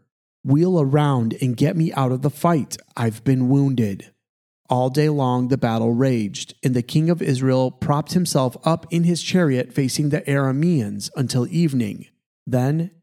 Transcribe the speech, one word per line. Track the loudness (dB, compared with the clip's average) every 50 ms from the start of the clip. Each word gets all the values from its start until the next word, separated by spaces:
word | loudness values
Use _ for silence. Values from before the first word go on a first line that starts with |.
| _ _ _ _ _ _ _ _ 0
"Wheel | 2 4 4 4 4 4 2
around | 2 4 4 2 4 2 2 2 0 -2 -2 -2
and | -2 -2 0
get | 0 0 0 2
me | 0 0 0 0
out | 0 0 0 0
of | -2
the | -2 -4
fight. | -4 0 0 0 2 0 -2 -6 -10 -16 -16 _ _
I've | -4 -4 -4 -4 -2 0
been | 0 2 2 2 2
wounded." | 2 2 2 0 0 0 -2 -2 -4 -8 -14 -20 _ _ _ _ _ _ _ _ _ _ _ -2
All | -2 0 0 0
day | 0 0 0 0
long | 0 0 0 0 0 0 0 0
the | 0
battle | 0 0 -2 0 0 0 0
raged, | 0 2 0 0 0 0 -2 -4 -6 -10 -14 -14 -14 _ -2
and | 0 0
the | 0
king | -2 0 0 0 2 2
of | 0 0
Israel | 0 -2 -2 0 0 0 2 2 0 -2
propped | -2 _ -2 0 0 0 -2 -2 -2
himself | -2 -2 0 0 0 0 0 -4 -2 -2
up | -2 -2 -2 -4 -4
in | -2 0 2
his | 2 0 0
chariot | -2 0 0 2 2 2 2 0 -2 -4 -2
facing | -2 -2 -2 -2 -2 0 0
the | 0 -2
Arameans | -2 0 0 0 0 0 0 2 2 2 2 0 0 -2 -6 -10 -12 -10 -4
until | -4 -4 0 0 -2 -2 0
evening. | 0 0 0 2 0 0 -2 -2 -6 -10 -16 -20 _ _ _ _ _ _ _
Then, | -2 -2 0 0 0 -2 -2 -4 -6 -10 _